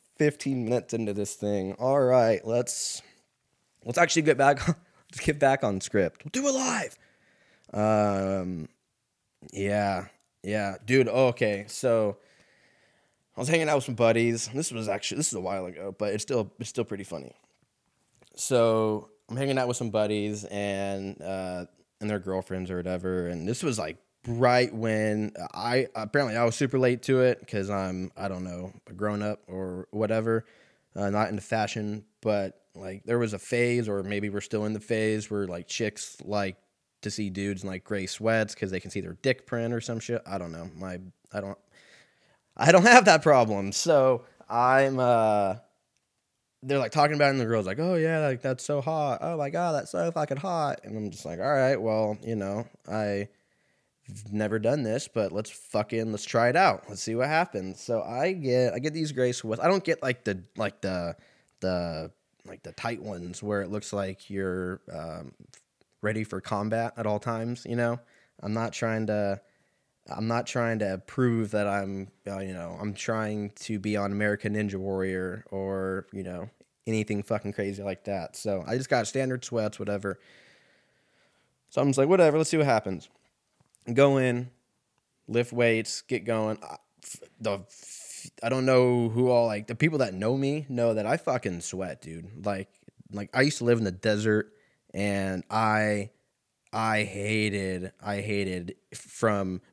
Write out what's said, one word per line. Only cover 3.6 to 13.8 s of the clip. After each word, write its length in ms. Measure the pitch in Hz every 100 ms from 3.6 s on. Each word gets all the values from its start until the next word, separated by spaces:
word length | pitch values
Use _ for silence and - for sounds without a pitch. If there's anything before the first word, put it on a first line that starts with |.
| _ _ 117
let's 120 | 160
actually 260 | 170 165
get 140 | 151 135
back, 280 | 139 131 -
<laughs> 0 |
let's 520 | - _ _ _ -
get 160 | - 147
back 240 | 139 135
on 180 | 107 95
script. 420 | - 104 85 -
We'll 200 | - 262
do 40 | 285
it 60 |
live. 440 | 262 262 220 160 - _ _ _ _ _ _ -
Um, 960 | 104 107 107 104 98 95 95 90 85 76 _ _ _ _ _ _ _ -
yeah, 520 | 101 101 104 101 92 95 _ _ _
yeah, 340 | 95 107 98 92 104
dude. 220 | 131 117
Okay, 580 | 123 127 120 110 101 104
so 500 | - 123 113 104 - _ _ _ _ _ _ _ _ _ _ _ -
I 40 |
was 80 | 131
hanging 220 | 165 151
out 60 |
with 100 | 143